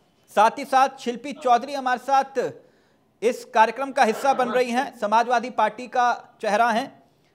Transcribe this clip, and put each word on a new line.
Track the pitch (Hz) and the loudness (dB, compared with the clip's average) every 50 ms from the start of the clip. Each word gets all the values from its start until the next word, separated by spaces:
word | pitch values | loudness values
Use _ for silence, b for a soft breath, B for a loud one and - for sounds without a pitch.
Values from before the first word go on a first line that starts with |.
| _ _ _ _ _ _ - | _ _ _ _ _ _ 2
साथ | 202 208 226 220 285 | 2 4 2 2 -2
ही | 269 | -6
साथ | 196 262 262 269 269 277 - | 0 2 2 2 2 -2 -6
शिल्पी | - 233 247 - - 294 233 | -8 -8 -8 -8 -8 -12 -10
चौधरी | - - 247 240 240 269 269 285 | -4 0 2 2 2 0 -4 -8
हमारे | 277 254 254 254 247 | -6 -4 -4 -4 -4
साथ | - 269 269 269 269 269 - 254 190 143 - - b b b b b b b b b b _ - | -2 0 0 0 0 0 -4 -4 -4 -4 -6 -10 b b b b b b b b b b _ -4
इस | - 240 233 233 - | -2 -2 -2 -4 -8
कार्यक्रम | - - 220 220 226 226 262 277 277 | -2 2 2 4 2 2 -6 -8 -4
का | 240 277 240 | 0 2 2
हिस्सा | 214 214 - - 277 262 | 2 2 0 0 0 2
बन | 254 247 240 | 2 0 0
रही | 233 254 254 240 | 0 0 0 0
हैं, | 233 247 277 - - - | 0 -2 -4 -4 -6 -6
समाजवादी | 214 208 214 233 233 240 247 233 214 254 | -2 0 2 2 2 2 0 -2 -2 -4
पार्टी | - - 214 214 214 247 254 226 | -2 -2 -2 -2 -2 -6 -12 -6
का | - 247 240 240 226 - - - _ - | -2 0 0 0 0 -4 -8 -20 _ -8
चेहरा | 226 208 202 208 233 240 | -4 -2 2 2 2 2
हैं | 214 220 180 - - _ _ _ _ _ _ _ | 0 -2 -4 -6 -12 _ _ _ _ _ _ _